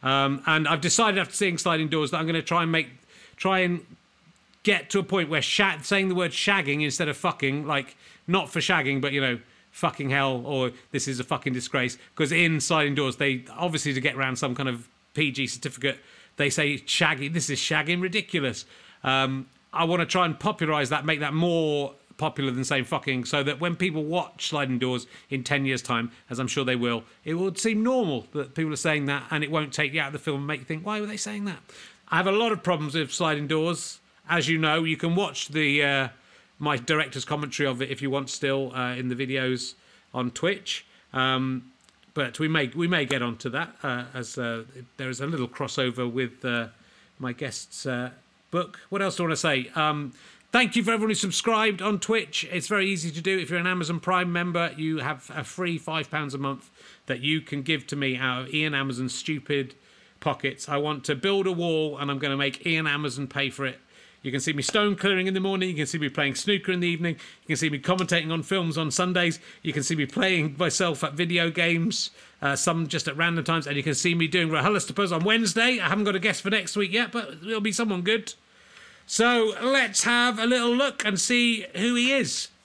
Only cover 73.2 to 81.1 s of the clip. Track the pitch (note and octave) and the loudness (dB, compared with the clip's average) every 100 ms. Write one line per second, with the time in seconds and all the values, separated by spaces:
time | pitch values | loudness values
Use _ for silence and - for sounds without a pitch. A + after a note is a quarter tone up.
73.2 | E3+ E3+ D#3 E3 D3 C#3+ C#3+ C#3 F#3 E3+ | 0 2 0 0 0 -2 0 0 2 2
74.2 | E3 F3+ E3 D#3 F3+ G#3 - D3 G3 E3 | 2 2 2 2 2 2 0 -2 0 2
75.2 | F3+ A3+ A3 G3 A#3 B3 F3 F#3+ G#3 F#3+ | 2 4 2 4 2 4 2 2 2 2
76.2 | G#3 F#3 G3 G#3 E3+ G3+ G3 G3+ A#3 A#3 | 0 0 0 0 0 -2 0 0 0 -4
77.2 | - D#3 F3 A3 G#3+ G#3 A#3 F#3 F3 A3+ | -8 -12 -6 -2 -2 0 0 0 2 0
78.2 | A3+ - _ _ - - - - - - | 0 -14 _ _ -20 -20 -20 -20 -8 4
79.2 | A#3 A#3+ A3 F#3+ A#3 C4+ A#3+ G3 - A#3+ | 4 6 2 2 2 4 4 2 4 4
80.2 | B3 A3 A#3 B3 A#3+ A#3+ C#4 - G#3 | 4 4 2 4 4 4 2 0 -2